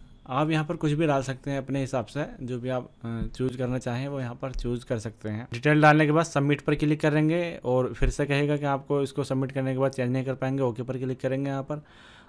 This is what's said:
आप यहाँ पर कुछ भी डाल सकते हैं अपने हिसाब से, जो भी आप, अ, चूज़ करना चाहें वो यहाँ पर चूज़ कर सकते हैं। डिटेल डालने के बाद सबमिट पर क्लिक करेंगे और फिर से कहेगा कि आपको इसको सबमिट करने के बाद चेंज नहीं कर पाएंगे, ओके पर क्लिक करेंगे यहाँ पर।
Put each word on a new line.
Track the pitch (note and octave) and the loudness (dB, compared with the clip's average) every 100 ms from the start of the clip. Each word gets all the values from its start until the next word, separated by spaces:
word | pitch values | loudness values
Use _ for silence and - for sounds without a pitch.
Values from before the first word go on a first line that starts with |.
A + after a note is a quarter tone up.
| - - - | -20 -20 -4
आप | B2+ D#3 | 0 2
यहाँ | D#3 | 2
पर | D#3 E3 | 0 0
कुछ | D#3 | 0
भी | D3 D#3+ | 2 4
डाल | C#3 | 2
सकते | C3 B2+ C#3 | 0 -6 -4
हैं | C#3 | -4
अपने | C3+ C#3 | -2 -2
हिसाब | B2+ C3 G#2+ | 0 -2 -2
से, | C#3+ F3+ A3+ | -6 -6 -8
जो | B2 B2 | -8 -6
भी | B2+ | -2
आप, | B2+ - - | -4 -6 -10
अ, | A#2 A2+ A2+ - | -8 -6 -6 -2
चूज़ | B2+ B2+ | -4 -2
करना | B2 B2+ | -2 -2
चाहें | B2 A#2+ C#3 | -4 -4 -4
वो | C#3 | -6
यहाँ | A#2+ | -8
पर | A#2+ C3+ | -8 -6
चूज़ | B2 A#2+ A#2+ | -4 -2 -4
कर | - A#2 | -2 -4
सकते | A2+ - A2 | -4 -8 -6
हैं। | G#2+ B2 | -6 -6
डिटेल | A#2 D3+ D3+ | 0 4 8
डालने | D3+ D3+ D3+ | 8 8 6
के | |
बाद | D#3 | 4
सबमिट | D#3 C#3+ C#3+ C#3+ | 2 2 2 2
पर | - | 0
क्लिक | D3 D3+ D#3 | 2 2 2
करेंगे | D#3 D3+ D#3 E3+ E3+ - | 2 4 4 2 -2 -4
और | B2 B2+ B2+ | 0 2 2
फिर | A#2 C3 | 0 0
से | - C#3+ | 2 0
कहेगा | C#3+ D3 D3 | 2 2 0
कि | |
आपको | C#3+ C3+ - C#3+ | 0 -2 0 0
इसको | C3+ - | 0 -2
सबमिट | C3 C3 C3+ | -2 -2 -2
करने | C3+ C3 | -2 -2
के | B2+ | 0
बाद | C3+ | 0
चेंज | C3 B2 | 0 0
नहीं | C3 | 0
कर | C3 | -2
पाएंगे, | C3 C3 C3+ | -2 -2 0
ओके | B2+ A#2 | 0 -2
पर | B2 B2+ | -6 -4
क्लिक | C3 C3 | -4 -4
करेंगे | C3 C3+ C#3 | -2 -2 -2
यहाँ | C3+ | -4
पर। | C#3 D3+ - - - - | -6 -8 -10 -20 -20 -20